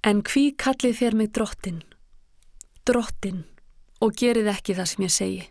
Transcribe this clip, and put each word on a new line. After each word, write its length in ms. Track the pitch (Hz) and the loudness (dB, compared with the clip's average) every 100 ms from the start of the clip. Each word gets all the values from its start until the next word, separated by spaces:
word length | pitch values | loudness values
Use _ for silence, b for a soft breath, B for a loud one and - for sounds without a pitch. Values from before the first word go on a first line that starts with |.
En 220 | - 208 | 4 2
hví 300 | 202 - 285 277 | 2 2 2 2
kallið 440 | 262 262 247 233 | -2 2 0 2
þér 160 | 240 220 | 0 2
mig 160 | 214 - | 0 0
drottinn, 460 | 214 - 196 165 - - - - _ _ - - - - - | -4 -4 -8 -10 -12 -20 -20 -20 _ _ -20 -20 -20 -8 0
drottinn, 560 | 247 226 - 196 185 160 - - - - _ | 0 0 -6 -6 -6 -10 -18 -20 -20 -20 _
og 160 | 226 214 | -2 2
gerið 320 | 240 233 214 | 2 2 0
ekki 280 | 202 - 185 | -2 -4 -4
það 100 | 180 | -2
sem 160 | - | -2
ég 80 | 190 | 0
segi? 340 | - 190 190 180 | 0 0 -6 -10